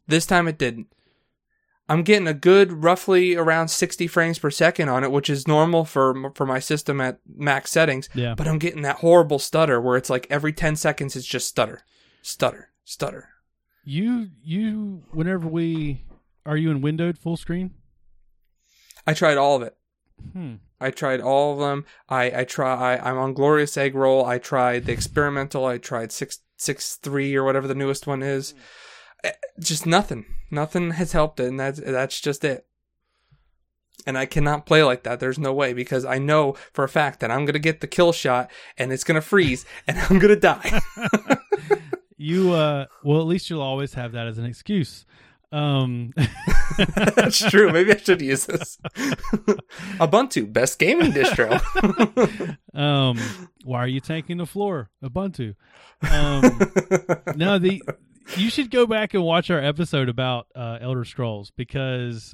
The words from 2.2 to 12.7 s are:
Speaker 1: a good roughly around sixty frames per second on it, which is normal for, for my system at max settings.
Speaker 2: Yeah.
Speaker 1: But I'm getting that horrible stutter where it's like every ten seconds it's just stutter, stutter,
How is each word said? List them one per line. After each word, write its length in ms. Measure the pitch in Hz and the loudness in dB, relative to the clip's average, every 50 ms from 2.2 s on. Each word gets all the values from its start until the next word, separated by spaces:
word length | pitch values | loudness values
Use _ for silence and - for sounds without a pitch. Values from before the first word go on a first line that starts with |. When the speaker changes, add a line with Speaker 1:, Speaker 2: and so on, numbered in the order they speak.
| 180 | 4
Speaker 1:
a 60 | 160 151 | -2 -4
good 380 | 139 - 175 190 196 196 180 170 156 156 | 2 6 8 8 8 6 4 2 0 2
roughly 520 | 170 185 180 - - 190 180 180 180 175 | 2 2 2 2 2 4 4 4 4 2
around 320 | 170 165 160 160 165 165 | 2 2 2 2 2 0
sixty 400 | 160 - - 185 170 - - 175 | -2 -2 -2 -2 -4 -2 -6 -6
frames 320 | 170 - 175 165 165 165 - | -2 0 0 0 0 -2 -2
per 100 | - 147 | -4 -4
second 380 | - - 165 170 180 - 160 | 0 2 2 2 4 2 0
on 160 | 139 127 131 135 | 0 0 0 0
it, 80 | 131 | 0
which 180 | 139 143 139 - | 0 0 0 0
is 180 | 143 139 131 160 | -4 -2 0 2
normal 340 | 151 151 156 170 170 165 160 | 4 4 4 4 2 0 0
for, 480 | 156 - 139 135 131 127 135 131 139 - | 0 0 2 2 2 0 -2 -8 -10 -6
for 120 | - 135 | -4 -4
my 140 | 135 127 131 | -2 -2 -4
system 420 | 131 - 156 147 - - 139 139 | -2 -2 -4 -4 -2 -4 -2 -2
at 180 | 131 127 127 - _ | -2 -4 -6 -8 _
max 440 | - - - 147 143 135 135 - - | -20 -12 -4 -2 -2 -2 -2 -2 -2
settings. 360 | - 165 160 151 135 131 - - - | 2 2 2 2 0 -4 -8 -8 -6
Speaker 2:
Yeah. 200 | 127 120 117 120 | -6 -4 -4 -4
Speaker 1:
But 120 | 135 156 | -4 -2
I'm 100 | 160 156 156 | -2 0 0
getting 240 | 156 175 165 156 147 | -2 -4 -6 -4 -4
that 140 | 139 139 - | -4 -4 2
horrible 400 | 165 165 175 175 165 147 147 135 | 6 8 8 8 8 6 0 -2
stutter 420 | - - - 156 160 151 127 120 | -2 -2 2 2 4 4 2 2
where 160 | 120 131 123 | 2 2 0
it's 120 | 127 127 - | 0 0 -2
like 180 | 131 127 - - | -4 -4 -2 -2
every 240 | 143 147 147 156 151 | -4 -2 -2 -2 -2
ten 240 | - - 156 151 | 0 -2 -2 0
seconds 400 | 151 - 156 147 - 143 135 - | 0 -2 -2 -2 -2 -8 -8 -8
it's 100 | 131 127 | -10 -10
just 200 | - - 123 - - | -8 -6 -6 -6 -4
stutter, 340 | - - 113 107 - - _ _ _ _ _ _ _ _ | -2 -2 -2 -2 -4 -16 _ _ _ _ _ _ _ _
stutter, 480 | _ - - - 135 123 - - - _ | _ -16 -4 -2 -2 -2 -2 -6 -20 _